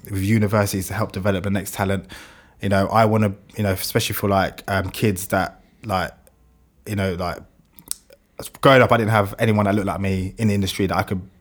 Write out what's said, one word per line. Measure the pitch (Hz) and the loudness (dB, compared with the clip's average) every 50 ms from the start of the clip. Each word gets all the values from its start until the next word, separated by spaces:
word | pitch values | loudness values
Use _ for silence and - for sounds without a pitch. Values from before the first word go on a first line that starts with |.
| - - | -10 -8
with | 104 95 | -6 -2
universities | 98 101 113 107 107 95 110 107 101 101 - 95 87 - | 0 2 2 2 2 2 2 2 2 0 -2 -4 -6 -4
to | 101 | -4
help | 104 107 - | -6 -6 -6
develop | - 98 92 104 95 90 87 | -4 -4 -2 0 0 0 -2
the | 98 | -2
next | 98 95 98 - | -2 -4 -4 -6
talent. | - - 101 95 98 92 - - - - - - - - - _ _ - | -4 -2 -2 -2 -2 -2 -6 -10 -16 -20 -20 -20 -20 -20 -20 _ _ -6
You | 107 98 | -2 0
know, | 101 98 98 - | 2 2 2 2
I | 101 113 113 | 4 4 4
wanna, | 107 110 107 107 98 101 - - - - | 4 4 4 2 0 -2 -4 -14 -12 -6
you | - | -4
know, | 104 98 | -2 -2
especially | 92 - - - - 117 - - 110 | -2 -2 -4 -2 -2 -2 -2 -2 -4
for, | - 107 101 | -2 0 2
like, | 98 95 92 - - - - - | 2 2 2 0 -4 -8 -6 -4
um, | 98 98 95 95 | -2 -2 -2 -4
kids | - - - 107 92 - - - | -4 -2 0 0 0 -2 -4 -2
that, | 98 95 87 - - - _ _ _ _ - | -2 0 0 -2 -6 -12 _ _ _ _ -8
like, | 104 95 92 87 - - _ _ _ _ _ _ _ _ _ _ _ _ _ - | -4 -4 -4 -4 -4 -8 _ _ _ _ _ _ _ _ _ _ _ _ _ -10
you | 104 104 | -6 -4
know, | 101 95 95 87 | -2 -2 -2 -2
like, | 87 90 85 - - - - _ _ _ _ _ - - - - - _ _ - - _ _ _ - - - - - | -4 -4 -6 -6 -8 -12 -20 _ _ _ _ _ -20 -18 -18 -18 -18 _ _ -20 -20 _ _ _ -16 -16 -16 -4 2
growing | - 139 135 127 | 4 6 8 8
up, | 120 101 | 6 6
I | 120 117 | 4 2
didn't | 107 107 | 2 2
have | 113 107 101 98 - - | 2 2 0 0 -2 0
anyone | 117 113 104 104 104 | 0 2 2 2 2
that | 98 101 | 2 2
looked | 107 95 | 0 0
like | 98 80 95 | -2 -4 -2
me | 98 95 95 92 92 98 - | -2 -2 -2 -2 -4 -6 -4
in | - 113 104 | -2 0 0
the | 101 | 2
industry | 101 95 92 - - 98 | 0 0 -2 -2 -2 -2
that | 90 87 | 0 0
I | 92 | 0
could | 107 - 101 90 87 - _ - | -2 -2 -4 -8 -8 -10 _ -10